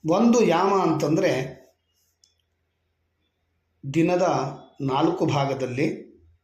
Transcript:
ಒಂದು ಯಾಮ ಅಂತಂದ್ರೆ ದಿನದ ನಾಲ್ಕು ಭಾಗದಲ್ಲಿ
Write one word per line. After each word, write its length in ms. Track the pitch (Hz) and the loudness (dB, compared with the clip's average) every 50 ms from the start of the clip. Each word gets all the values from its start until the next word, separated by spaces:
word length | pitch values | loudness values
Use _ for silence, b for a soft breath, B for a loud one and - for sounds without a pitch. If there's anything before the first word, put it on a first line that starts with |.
| - | 0
ಒಂದು 380 | 156 170 202 233 240 233 240 208 | 0 0 2 4 4 4 4 4
ಯಾಮ 300 | 165 165 170 185 196 196 190 | 2 2 2 2 2 0 0
ಅಂತಂದ್ರೆ 480 | 180 165 160 147 165 147 156 185 185 165 127 127 143 - - - - _ _ _ _ _ _ _ _ _ _ _ _ _ _ _ _ _ _ _ _ _ _ _ _ _ _ _ _ _ _ _ _ _ _ _ _ _ _ _ _ _ _ _ - 139 131 | 0 0 0 0 0 0 0 2 2 0 0 -2 -4 -8 -12 -18 -20 _ _ _ _ _ _ _ _ _ _ _ _ _ _ _ _ _ _ _ _ _ _ _ _ _ _ _ _ _ _ _ _ _ _ _ _ _ _ _ _ _ _ _ -12 -4 0
ದಿನದ 280 | 165 165 175 180 180 185 170 143 131 135 139 139 - - - _ _ | 0 2 2 2 2 0 0 0 -2 -4 -6 -10 -14 -20 -20 _ _
ನಾಲ್ಕು 460 | 143 135 131 139 156 180 175 - 180 | -6 -2 0 2 2 0 0 0 -2
ಭಾಗದಲ್ಲಿ 880 | 147 127 143 139 135 135 123 127 117 120 131 156 214 - - - - - _ _ _ _ _ | 0 0 0 0 -2 -2 -4 -6 -6 -4 -2 -2 -4 -4 -8 -14 -20 -20 _ _ _ _ _